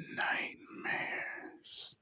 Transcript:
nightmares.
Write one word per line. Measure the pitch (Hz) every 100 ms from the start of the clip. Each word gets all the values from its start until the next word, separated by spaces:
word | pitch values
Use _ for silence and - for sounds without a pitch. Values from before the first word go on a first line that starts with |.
| - -
nightmares. | - - - - - - - - - - - - - - - - - -